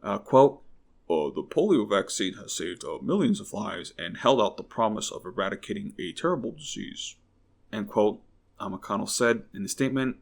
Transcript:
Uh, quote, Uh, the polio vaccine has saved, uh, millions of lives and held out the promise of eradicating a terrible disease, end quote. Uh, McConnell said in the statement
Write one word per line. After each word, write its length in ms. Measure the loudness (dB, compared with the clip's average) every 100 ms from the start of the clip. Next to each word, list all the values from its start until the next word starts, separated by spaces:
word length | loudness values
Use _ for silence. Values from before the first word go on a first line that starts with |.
Uh, 140 | -4 -6
quote, 440 | 4 8 8 6 -16 -20 _ _ _
Uh, 200 | 0 0
the 120 | -4
polio 460 | -4 0 4 4 4
vaccine 460 | 2 0 -2 -4
has 180 | -4 -8
saved, 320 | -8 -6 -8
uh, 140 | -8 -8
millions 380 | -2 2 2 2
of 140 | -2
lives 400 | -8 -6 -6 -10 -10
and 200 | -10 -2
held 240 | 4 6
out 160 | 4 0
the 60 |
promise 460 | -14 0 0 0 -6
of 160 | -8 -12
eradicating 680 | -4 -2 -4 -8 -8 -8 -8
a 140 | -10
terrible 400 | -4 -2 -2 -4
disease, 640 | -8 -12 -10 -10 -10 -12 -14 _ _ _ _ _
end 160 | -8 -6
quote. 340 | 2 2 2 _ _ _ _
Uh, 100 | -10
McConnell 380 | -10 -4 -4 -2
said 360 | 2 4 2 0
in 100 | -10
the 60 | -8
statement 480 | -2 0 0 -2 -4